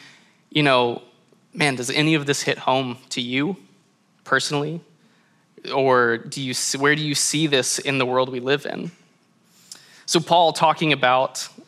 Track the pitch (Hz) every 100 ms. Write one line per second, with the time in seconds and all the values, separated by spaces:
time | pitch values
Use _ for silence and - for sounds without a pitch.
0 | - - _ _ _ 151 147 127 120 -
1 | - _ _ _ _ - 151 127 123 147
2 | 151 160 139 131 - - - 131 131 117
3 | - - 120 131 151 185 - _ _ _
4 | _ _ - 135 - 147 147 170 - _
5 | _ _ _ _ _ - - 135 131 123
6 | 120 117 131 143 131 123 - 135 143 151
7 | 151 139 - 151 156 139 120 - 143 135
8 | 123 127 131 127 127 143 - - 170 -
9 | _ _ _ _ _ _ - - - -
10 | - 175 - 175 165 151 160 151 160 135
11 | 127 127 135 - - -